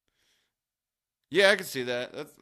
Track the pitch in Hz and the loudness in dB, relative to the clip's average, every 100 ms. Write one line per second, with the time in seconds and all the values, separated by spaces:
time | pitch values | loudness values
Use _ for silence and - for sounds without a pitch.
0 | _ _ _ _ _ _ _ _ _ _ | _ _ _ _ _ _ _ _ _ _
1 | _ _ _ 170 196 202 156 135 123 123 | _ _ _ 4 4 4 -2 -6 -4 -4
2 | - 139 151 - | -6 -10 -14 -14